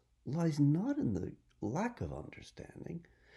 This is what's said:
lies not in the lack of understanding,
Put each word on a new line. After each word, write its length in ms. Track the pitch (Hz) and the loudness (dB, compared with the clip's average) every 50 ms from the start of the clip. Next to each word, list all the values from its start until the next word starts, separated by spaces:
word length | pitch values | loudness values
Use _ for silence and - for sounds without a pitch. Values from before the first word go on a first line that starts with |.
| _ _ _ _ - | _ _ _ _ -8
lies 340 | - 139 170 170 165 147 151 | -4 0 2 2 2 4 6
not 380 | 147 143 147 170 208 277 285 | 6 6 6 6 4 2 0
in 160 | - - 123 | 0 2 0
the 220 | 98 87 87 - - - _ _ _ - | 0 0 -2 -4 -8 -10 _ _ _ -6
lack 400 | - 104 120 170 220 240 233 - | -4 -2 0 0 0 -2 -2 -4
of 120 | - 76 | -4 -4
understanding, 920 | 71 - - - - - - - - - - - - - - - 165 170 - - - _ _ - - | -4 -6 -8 -10 -14 -16 -18 -16 -16 -16 -16 -14 -12 -12 -10 -8 -8 -10 -10 -14 -20 _ _ -20 -20